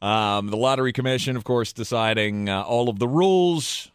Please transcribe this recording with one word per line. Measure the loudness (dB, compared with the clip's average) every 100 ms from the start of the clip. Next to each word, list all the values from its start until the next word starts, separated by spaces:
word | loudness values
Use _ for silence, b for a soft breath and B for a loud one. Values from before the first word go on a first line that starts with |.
Um, | 0 2 2 0 -2
the | 0
Lottery | 0 2 0
Commission, | 0 0 0 -2 -4
of |
course, | 0 0 0
deciding, | -6 -4 0 0 2 0 -2 -2
uh, | -2
all | 0 0 0
of | 0
the | 0
rules. | 2 4 4 4 0 -4 -8 -12